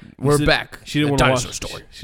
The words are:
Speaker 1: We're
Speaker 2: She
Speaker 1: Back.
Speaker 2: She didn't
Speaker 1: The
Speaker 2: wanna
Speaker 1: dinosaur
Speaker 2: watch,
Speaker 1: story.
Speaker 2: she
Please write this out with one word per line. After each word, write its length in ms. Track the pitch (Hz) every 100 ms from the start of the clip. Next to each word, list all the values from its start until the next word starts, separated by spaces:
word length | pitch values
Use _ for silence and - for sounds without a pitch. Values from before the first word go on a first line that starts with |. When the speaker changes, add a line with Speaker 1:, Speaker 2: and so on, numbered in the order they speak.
| - -
Speaker 1:
We're 200 | 135 147
Speaker 2:
She 60 | 147
Speaker 1:
Back. 340 | 135 - -
Speaker 2:
She 140 | - 147
didn't 80 | 147 139
Speaker 1:
The 60 |
Speaker 2:
wanna 120 | 143 127
Speaker 1:
dinosaur 120 | 117
Speaker 2:
watch, 60 | -
Speaker 1:
story. 260 | - - -
Speaker 2:
she 100 | -